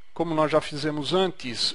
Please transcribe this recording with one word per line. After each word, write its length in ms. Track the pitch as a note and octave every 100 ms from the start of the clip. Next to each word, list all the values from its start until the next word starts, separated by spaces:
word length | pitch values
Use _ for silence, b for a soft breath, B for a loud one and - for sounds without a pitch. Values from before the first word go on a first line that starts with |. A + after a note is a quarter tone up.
| -
Como 220 | - E3
nós 160 | D#3 D3+
já 100 | D3+
fizemos 520 | - D3 D3+ D3+ C3+
antes, 640 | F3+ F#3+ - B2+ A2 -